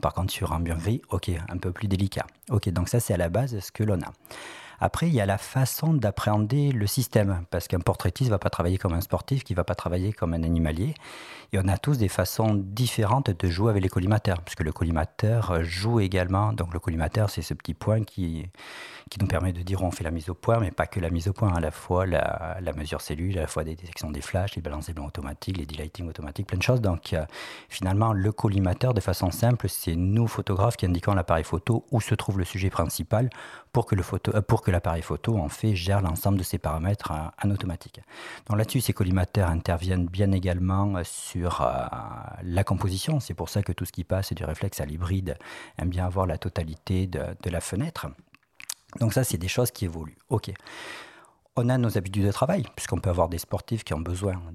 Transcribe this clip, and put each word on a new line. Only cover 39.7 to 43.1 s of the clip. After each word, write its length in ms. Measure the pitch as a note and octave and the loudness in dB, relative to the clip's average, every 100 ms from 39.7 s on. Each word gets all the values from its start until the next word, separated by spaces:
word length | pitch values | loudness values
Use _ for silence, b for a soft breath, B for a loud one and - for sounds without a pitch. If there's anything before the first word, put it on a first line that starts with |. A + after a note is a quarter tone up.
| E2+ F#2 F#2 F2+ | 0 2 2 0
bien 240 | F2+ G2+ | 2 2
également, 640 | F#2+ F#2 F2 F#2 F#2+ G2+ F#2 | 4 2 2 2 2 2 0
euh, 60 | |
sur, 580 | E2 - - F2 F2 - | -4 -8 -8 -2 -2 0
euh, 240 | - C3 - B2 A2 A2+ - F2 | 0 0 -4 -8 -10 -12 -12 -10
la 200 | F2+ F2 | -2 0
composition. 560 | - F#2+ G2 F#2+ - | 2 0 0 -2 0